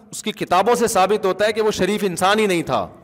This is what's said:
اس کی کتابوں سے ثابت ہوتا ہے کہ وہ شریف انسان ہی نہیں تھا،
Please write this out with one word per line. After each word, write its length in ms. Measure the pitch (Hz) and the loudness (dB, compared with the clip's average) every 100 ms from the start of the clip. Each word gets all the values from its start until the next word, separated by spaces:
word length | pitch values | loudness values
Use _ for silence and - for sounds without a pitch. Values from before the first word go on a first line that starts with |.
| - | -18
اس 120 | - | -10
کی 80 | 214 | -10
کتابوں 440 | - 170 180 202 240 | -8 0 2 4 2
سے 120 | 233 | 2
ثابت 380 | 185 190 214 190 | 2 2 2 0
ہوتا 200 | 185 208 | 0 0
ہے 80 | |
کہ 80 | 220 | 0
وہ 100 | 214 | -2
شریف 320 | - 185 208 | 0 -2 -2
انسان 360 | 196 165 185 214 | -2 0 0 2
ہی 60 | 208 | 2
نہیں 180 | 175 | 0
تھا، 240 | 147 120 87 - | -2 -4 -4 -12